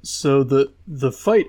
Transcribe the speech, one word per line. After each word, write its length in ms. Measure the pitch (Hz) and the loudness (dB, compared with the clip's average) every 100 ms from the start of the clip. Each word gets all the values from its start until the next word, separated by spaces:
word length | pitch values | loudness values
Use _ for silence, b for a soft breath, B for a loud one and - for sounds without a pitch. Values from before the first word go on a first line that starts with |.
So 420 | - - 151 139 | -12 -4 0 2
the, 280 | 127 135 139 _ - | 2 0 0 _ -16
the 260 | 143 131 | -6 -6
fight 340 | - - 214 | -2 0 2